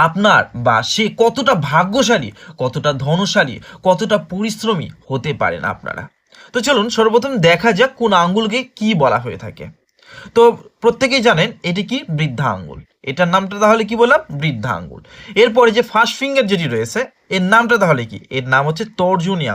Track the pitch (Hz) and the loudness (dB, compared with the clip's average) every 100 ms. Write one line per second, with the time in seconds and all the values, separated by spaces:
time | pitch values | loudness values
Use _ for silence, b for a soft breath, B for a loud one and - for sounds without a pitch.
0 | 160 180 208 151 - 120 120 113 120 - | 2 2 4 4 2 -2 0 2 0 -2
1 | 214 - 226 226 269 196 131 156 185 254 | -2 2 0 2 0 0 0 0 0 0
2 | 220 208 104 - B B 127 147 147 139 | 2 0 -2 -14 B B -6 -4 -4 -2
3 | 135 170 202 202 170 104 B B 185 180 | -2 -2 0 0 -2 -4 B B 0 0
4 | 214 208 - 185 220 - 220 185 110 - | 2 -2 -2 -6 -6 -4 -4 -4 -6 -12
5 | - 131 147 110 92 85 90 - - - | -8 -6 -6 -4 -4 -4 -6 -8 -10 -12
6 | - _ _ B B 247 240 254 226 226 | -14 _ _ B B -4 0 0 0 0
7 | 220 226 269 247 165 170 233 190 262 - | 2 2 0 0 2 2 2 2 0 0
8 | 226 180 175 202 220 247 254 - 214 180 | 0 2 2 0 -2 -4 -6 -4 -2 2
9 | 131 110 120 82 98 80 82 - _ _ | 2 0 -4 -12 -14 -16 -18 -20 _ _
10 | B B B 233 233 - - _ 233 233 | B B B 4 4 4 -8 _ 0 0
11 | 262 262 226 165 220 - 175 180 214 262 | 0 2 2 2 0 -4 -4 -4 -4 -6
12 | 302 151 156 117 131 95 76 69 - _ | -4 -4 -4 -2 -4 -4 -8 -16 -20 _
13 | 135 139 175 190 190 202 214 226 214 226 | -8 -2 0 0 -2 0 4 4 2 2
14 | 240 311 - 143 156 113 120 87 - - | 4 2 0 -6 -4 -4 -4 -6 -8 -18
15 | - B B 196 240 233 233 214 233 214 | -20 B B 2 4 6 4 4 0 2
16 | 233 - 269 277 202 190 147 113 117 220 | 0 0 -2 0 0 0 -2 -4 -4 -6
17 | 262 _ - 185 185 226 233 233 180 131 | -8 _ -6 -2 2 2 2 2 2 0
18 | 113 98 - 131 127 135 147 160 214 - | -2 -12 -10 -8 -2 0 0 -4 -6 -2
19 | 180 185 175 185 123 | 0 0 -2 -4 -4